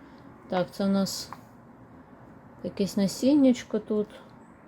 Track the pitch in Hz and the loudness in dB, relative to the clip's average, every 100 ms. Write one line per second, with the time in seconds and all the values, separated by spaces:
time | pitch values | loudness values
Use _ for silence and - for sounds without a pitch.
0 | - - - - - 185 180 - 196 196 | -20 -20 -20 -20 -6 -4 -4 -2 0 0
1 | 190 - - - - - - - - - | 0 -4 -12 -16 -20 -20 -20 -20 -20 -20
2 | - - - - - - 185 - 190 208 | -20 -20 -20 -20 -20 -12 -10 -4 -2 0
3 | 196 - 247 294 262 240 - 214 - 214 | -2 0 2 6 6 4 -2 -8 -2 -4
4 | 208 - - - - - | -4 -10 -20 -20 -20 -20